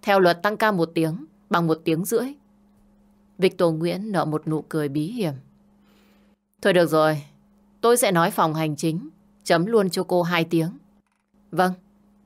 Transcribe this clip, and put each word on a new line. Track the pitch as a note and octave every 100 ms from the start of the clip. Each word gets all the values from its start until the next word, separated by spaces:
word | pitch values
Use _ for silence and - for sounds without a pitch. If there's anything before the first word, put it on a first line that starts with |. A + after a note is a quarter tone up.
Theo | - G3
luật | F3+ E3+
tăng | G#3 G#3+
ca | A3
một | G3 E3
tiếng, | E3+ D#3+ F3 D4+ _ _
bằng | F3 E3+
một | D#3+
tiếng | - D#3+
rưỡi." | F#3 A3+ B3 C#4+ _ _ _ _ _ _ _ _ _ _
Victor | F#3 F3+ F3
Nguyễn | D#3+ E3+ E3+ A3
nở | F#3+
một | D3+ D3+ D#3+
nụ | D#3 -
cười | D#3+ D3
bí | C#3+ D#3
hiểm. | B3 F3+ C3+ - _ _ _ _ _ _ _ _ _ _ _
"Thôi | G#3+
được | F#3 E3
rồi, | D#3 D#3 D3+ C#3+ _ _ _ _ _
tôi | A3+ A#3+
sẽ | A#3
nói | F3 F3
phòng | - E3+
hành | D#3 D#3+ D3
chính, | E3 D#3+ C#4+ _ _ _
chấm | - E3+ F3+
luôn | A#3 G3
cho | F3+
cô | F3+ F3+
hai | E3+ F3
tiếng." | E3 E3+ D#3+ B3+ _ _ _ _ _ _ _
"Vâng, | D#3+ F#3 F#3 _ _ _ _